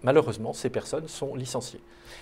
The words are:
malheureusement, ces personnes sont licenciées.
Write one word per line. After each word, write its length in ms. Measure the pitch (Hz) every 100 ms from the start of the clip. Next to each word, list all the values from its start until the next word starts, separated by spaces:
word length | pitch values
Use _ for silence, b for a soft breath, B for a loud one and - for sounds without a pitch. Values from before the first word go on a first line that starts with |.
malheureusement, 520 | 127 147 147 110 113
ces 160 | - -
personnes 400 | - - 147 160
sont 260 | - 139 131
licenciées. 460 | 127 127 - - - B B B